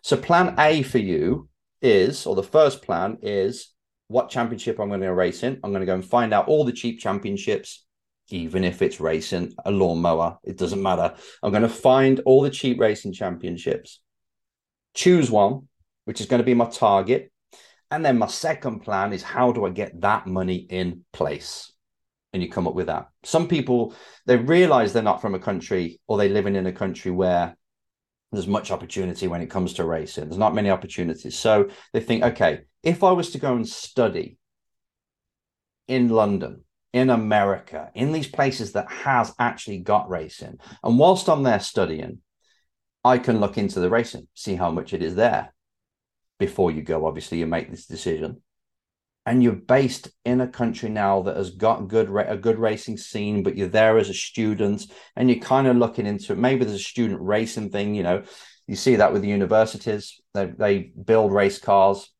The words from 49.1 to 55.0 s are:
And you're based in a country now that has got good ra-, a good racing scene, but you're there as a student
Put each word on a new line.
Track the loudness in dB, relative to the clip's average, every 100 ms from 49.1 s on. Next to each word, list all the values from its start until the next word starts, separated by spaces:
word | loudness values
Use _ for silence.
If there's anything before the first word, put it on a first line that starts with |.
| _ 0
And | 4
you're | 4
based | 2 2 2 2 -4 -16 _
in | -2 -2
a | -2
country | -4 -4 -4 -6
now | -2 2 2
that | 0 -4
has | -6
got | -2 0 0 0
good | 0 0
ra-, | 0 -2
a | -2
good | 0 0
racing | 0 -2 -8 -12
scene, | -10 -6 -2 -2
but | -2 -2
you're | 0
there | 4 6 4
as | 2
a |
student | -6 -8 -4 -2 0 -2 -2 -8 -20